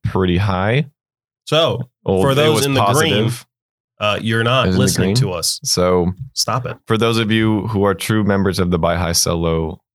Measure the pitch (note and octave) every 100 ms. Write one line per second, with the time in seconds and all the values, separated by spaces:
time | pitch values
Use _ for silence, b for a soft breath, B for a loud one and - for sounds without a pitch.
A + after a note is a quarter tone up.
0 | - G2 F#2 F2 G#2 F#2 G2+ C3 C3+ _
1 | _ _ _ _ - D3+ D#3 G#2+ - _
2 | - F#2+ - - - - C#3 C3+ G2+ D3
3 | D#3+ G#2 A#2 B2 - _ _ _ _ -
4 | G#2 G2+ A2 A2+ A#2 C3 G2 F#2 G2 F#2
5 | F#2 A#2 G2+ F2 - - - - F2+ F2+
6 | F2 F#2+ - - - B2 G2+ - - A2
7 | A#2 A2+ G#2+ A2 A2 G#2+ A2+ G#2 G2+ F#2+
8 | - A2 G2+ G2 F#2+ F2 F2+ F2 E2+ E2+
9 | F2 E2 F2 E2+ E2 E2 D#2+ B1+ _